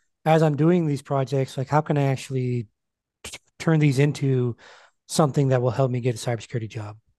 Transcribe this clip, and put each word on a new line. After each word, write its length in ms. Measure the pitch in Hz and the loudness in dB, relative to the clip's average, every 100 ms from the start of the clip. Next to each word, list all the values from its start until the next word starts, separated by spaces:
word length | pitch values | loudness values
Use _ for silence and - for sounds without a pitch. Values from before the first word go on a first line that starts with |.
| _ _ 156 | _ _ 2
as 160 | 160 | 4
I'm 140 | 156 143 | 4 2
doing 320 | 156 180 160 | 2 2 0
these 160 | 139 | -4
projects, 520 | - 139 131 139 131 - | -4 -4 -2 -2 -4 -6
like, 120 | 127 | 0
how 140 | 151 | 0
can 180 | 156 147 | 2 0
I 60 | 139 | 0
actually 600 | 131 - 131 127 123 110 _ _ _ _ _ | 0 -4 -6 -4 -4 -6 _ _ _ _ _
t-, 140 | - - _ - | -20 -20 _ -6
turn 200 | - 160 | 0 4
these 200 | 147 131 | 4 4
into 580 | 147 139 139 131 123 117 - - _ _ - | 2 0 0 0 0 -4 -12 -20 _ _ -4
something 420 | - 156 135 139 | 0 2 2 2
that 120 | 127 | 2
will 80 | 123 | 0
help 220 | 117 135 | 0 0
me 100 | 123 | 0
get 140 | 123 117 | -2 -4
a 20 | |
cybersecurity 500 | - 117 - 120 110 | -4 -6 -6 -8 -8
job? 300 | 110 104 107 _ | -10 -14 -16 _